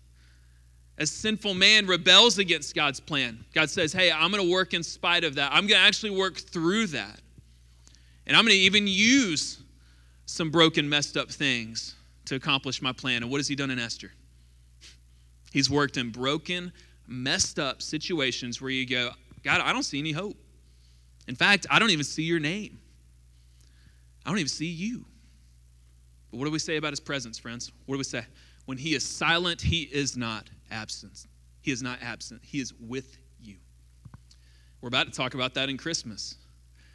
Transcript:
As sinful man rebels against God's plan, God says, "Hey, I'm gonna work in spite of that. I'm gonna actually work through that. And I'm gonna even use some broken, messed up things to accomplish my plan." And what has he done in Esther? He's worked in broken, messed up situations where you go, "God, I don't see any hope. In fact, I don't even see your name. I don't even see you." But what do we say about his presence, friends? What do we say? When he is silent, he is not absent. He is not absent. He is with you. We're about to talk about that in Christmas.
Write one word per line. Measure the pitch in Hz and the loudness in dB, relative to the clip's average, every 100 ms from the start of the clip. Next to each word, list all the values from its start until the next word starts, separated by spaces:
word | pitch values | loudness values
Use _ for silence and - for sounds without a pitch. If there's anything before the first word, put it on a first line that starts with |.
| _ _ _ _ - - _ _ - - | _ _ _ _ -20 -20 _ _ -14 -6
As | 156 | -6
sinful | - 214 214 208 | -4 -4 -2 -2
man | 185 196 214 190 | 6 8 8 6
rebels | 175 180 190 233 185 | 4 8 10 10 6
against | 185 160 - | 0 0 -2
God's | 165 147 135 | 0 0 0
plan, | - 147 123 113 - | -4 -2 -2 -6 -4
God | 160 156 | 0 0
says, | 202 156 | 0 0
"Hey, | 185 180 | 2 2
I'm | 156 165 | 4 2
gonna | 208 | 2
work | 180 185 185 | 2 2 0
in | 180 | -4
spite | 165 - 180 175 | -6 -4 0 2
of | 165 | 0
that. | 143 139 | -2 0
I'm | 151 202 | 2 4
gonna | 202 | 6
actually | 196 202 208 | 6 4 0
work | 190 190 - | 0 -2 -4
through | - 175 165 214 220 | -8 -2 2 2 0
that. | 131 101 - - - - - - - - - - - - | -4 -8 -14 -20 -20 -20 -20 -20 -20 -20 -20 -20 -12 2
And | 156 | 4
I'm | |
gonna | 226 | 6
even | 196 190 208 202 | 6 6 4 2
use | 190 220 269 220 147 - - - - - _ _ _ - | 4 4 4 4 -2 -4 -10 -20 -20 -20 _ _ _ -10
some | - 165 | -6 0
broken, | 165 160 160 147 | 4 6 4 0
messed | 147 143 151 | 0 -2 -4
up | 123 | -6
things | - 143 120 113 113 - - - - - | -2 -2 -2 -4 -10 -12 -14 -20 -20 -8
to | 135 | -6
accomplish | 151 139 131 123 | -2 -2 -2 -6
my | 127 | -6
plan." | 123 135 120 | -4 -2 -2
And | 117 | -2
what | 139 | -4
has | 139 | -2
he | 139 | -4
done | 139 | -4
in | 127 | -4
Esther? | 117 - 95 - - - - - - - - - _ - - - - | -6 -10 -16 -20 -20 -20 -20 -20 -20 -20 -20 -20 _ -20 -20 -20 -6
He's | 165 127 | 0 2
worked | 143 139 139 | 2 0 -2
in | 120 | -6
broken, | 113 131 156 170 180 175 - - - - | -4 -4 -4 -4 -8 -10 -14 -20 -20 -14
messed | 127 131 180 - - | -8 -4 -2 -2 -4
up | 139 120 | -6 -6
situations | - 156 - 170 131 - 120 113 | -8 -8 -4 -2 -2 -2 -6 -8
where | 131 | -6
you | 131 127 | -4 -2
go, | 127 120 113 - - | -2 -4 -8 -20 -8
"God, | 135 175 | -2 0
I | 139 | 0
don't | 226 | -2
see | 285 139 | -2 -4
any | 156 | -4
hope. | 151 202 - - _ _ _ - _ _ - - | -6 -8 -12 -20 _ _ _ -20 _ _ -18 -10
In | |
fact, | 131 180 202 - | 2 4 4 4
I | 147 | 4
don't | 220 | 4
even | 160 | 2
see | 139 - | 0 -4
your | 160 170 | -2 0
name. | 147 196 208 - - - - - _ - - - - - - - - - | -2 -4 -10 -16 -20 -20 -20 -20 _ -20 -20 -20 -20 -20 -20 -20 -20 -12
I | - | -4
don't | 196 | -2
even | 135 | -2
see | - 165 | -4 -6
you." | 160 208 240 - - - - - - - - - - - _ - | -6 -8 -8 -12 -20 -20 -20 -20 -20 -20 -20 -20 -20 -20 _ -16
But | 113 | -8
what | |
do | 143 | -4
we | 156 | -2
say | 160 151 | -2 -2
about | 147 | -2
his | 139 | -6
presence, | - 143 120 110 | -6 -8 -8 -12
friends? | 120 120 - - - | -12 -12 -12 -14 -6
What | 135 | -6
do | |
we | |
say? | 135 127 117 - - _ - | -4 -8 -10 -16 -20 _ -12
When | 131 | -8
he | 156 | -4
is | 139 | -4
silent, | - - 156 170 180 170 | -4 -2 2 2 0 -2
he | - 170 | 0 0
is | 139 139 135 127 | -2 -2 -2 -4
not | 117 110 - - - | -6 -6 -12 -20 -12
absent. | 110 110 - 101 - - - - - | -12 -10 -12 -16 -20 -20 -20 -20 -10
He | - | -6
is | 127 | -6
not | 123 123 | -6 -10
absent. | 120 113 - 110 | -10 -12 -14 -18
He | - 147 | -10 -8
is | 123 | -8
with | - 113 131 127 - - - | -12 -12 -10 -12 -18 -20 -20
you. | 110 95 - - - - - - - - - - - - | -20 -20 -20 -20 -20 -20 -20 -20 -20 -20 -20 -20 -20 -16
We're | 120 | -4
about | 135 151 | -2 -2
to | |
talk | - 127 | -4 -4
about | 135 127 | -4 -4
that | 135 135 | -2 -4
in | 135 | -4
Christmas. | 165 165 120 98 - - - - - _ - | -6 -6 -8 -12 -14 -16 -20 -20 -20 _ -20